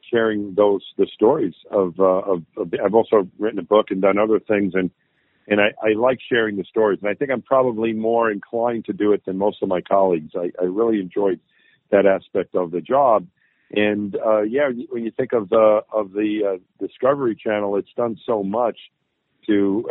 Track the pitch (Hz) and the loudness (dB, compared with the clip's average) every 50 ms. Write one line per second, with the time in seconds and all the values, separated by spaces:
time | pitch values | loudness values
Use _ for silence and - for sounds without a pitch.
0 | _ - 120 117 113 110 107 104 104 101 90 98 104 101 101 92 - - - - | _ -2 0 0 0 0 -2 -2 -6 -4 0 2 2 4 2 0 -4 -8 -2 -2
1 | 95 - - - 107 113 147 160 107 87 80 - _ - - 101 95 90 80 92 | -2 -2 0 2 2 4 4 2 0 -4 -6 -10 _ -4 0 0 0 0 0 2
2 | 95 92 92 92 101 98 95 87 80 - _ - 98 85 117 120 113 98 101 113 | 2 2 2 2 0 -2 -4 -4 -4 -10 _ -8 -6 -6 -4 -2 -2 2 2 2
3 | 110 - - 107 92 92 - - 104 110 - 101 85 - 104 107 104 - 98 95 | 2 4 2 2 2 0 -6 -6 -6 -4 -4 -6 -2 2 2 2 4 2 -2 0
4 | 98 98 98 101 107 110 110 95 - - 107 101 101 92 82 95 92 85 - _ | 2 2 2 2 2 2 2 0 0 0 -2 0 0 -2 -2 -2 -2 -2 -6 _
5 | _ _ _ _ _ _ _ _ _ - 104 104 101 107 - - - 110 107 104 | _ _ _ _ _ _ _ _ _ -2 2 2 2 2 0 -2 -2 0 0 2
6 | 120 127 131 - - - 127 117 110 110 101 98 90 - _ 113 110 104 95 82 | 2 0 0 -2 -4 -2 -2 0 0 0 -2 -6 -8 -4 _ 0 2 2 0 0
7 | 98 104 98 - 143 135 131 113 - - 135 131 131 127 113 107 113 113 110 110 | -2 -6 -4 -4 -4 -4 -4 -6 -2 0 0 2 2 0 0 -2 -4 -4 -4 -2
8 | 110 113 117 117 117 113 104 98 - - - 117 117 120 120 113 - - 101 87 | -2 0 0 0 0 0 -2 -4 -8 -8 -6 -4 -2 -2 -2 -4 -6 -8 -6 -2
9 | 104 104 104 98 - 95 92 95 98 104 98 - 107 95 92 90 87 - 98 98 | 0 0 0 0 -2 -6 -6 -2 -2 -2 -2 -2 -4 -4 -4 -4 -2 0 2 2
10 | 95 95 87 80 76 78 - 95 87 87 - - 90 90 92 104 117 117 110 104 | 4 2 2 -2 -4 -8 -8 -8 -8 -8 -6 -4 -4 -4 -2 -2 0 0 0 -2
11 | 92 87 - 104 101 98 90 82 _ _ _ _ _ _ _ _ _ _ 107 101 | -4 -4 -4 -2 -2 -2 -2 -4 _ _ _ _ _ _ _ _ _ _ 2 4
12 | 98 98 95 92 - _ - 101 87 - - 95 90 82 85 87 78 - 127 139 | 4 4 2 2 -2 _ -6 -6 -6 -4 -4 -4 -4 -2 -4 -6 -4 0 0 2
13 | 143 123 110 98 90 87 _ _ _ _ _ _ _ _ - 104 104 104 104 104 | 4 4 4 2 0 -4 _ _ _ _ _ _ _ _ -2 0 0 0 0 -2
14 | 104 101 98 - - 113 107 107 104 107 120 139 147 139 123 120 120 - 127 117 | -4 -4 -6 -4 0 0 2 2 0 0 0 0 -2 -2 -2 -6 -10 -10 -10 -8
15 | 113 113 - - 131 117 - 117 101 90 110 113 110 107 107 107 - - 113 107 | -8 -8 -6 -6 -4 -2 -2 -2 -2 0 2 4 6 6 4 2 0 -2 -4 -4
16 | 104 92 92 104 107 107 104 107 101 98 95 90 92 _ _ _ 98 92 - - | -4 -4 -4 -4 -2 -2 -2 -2 -2 -2 -4 -6 -10 _ _ _ -12 -12 -8 -2
17 | - 131 143 143 135 117 104 - - 113 107 104 101 101 101 98 92 - _ - | 0 0 0 0 -2 -4 -4 -4 -4 -4 -2 -2 -2 -2 -2 -4 -4 -6 _ -4
18 | 120 113 110 - - - 117 104 98 95 101 117 123 113 98 - - - _ _ | -4 -4 -4 -8 -6 -4 -4 -2 -2 -4 -2 -2 -2 -2 -4 -6 -16 -20 _ _
19 | _ _ _ _ _ _ _ _ _ - 107 101 101 98 98 110 117 - | _ _ _ _ _ _ _ _ _ 0 0 2 2 2 0 -2 -2 0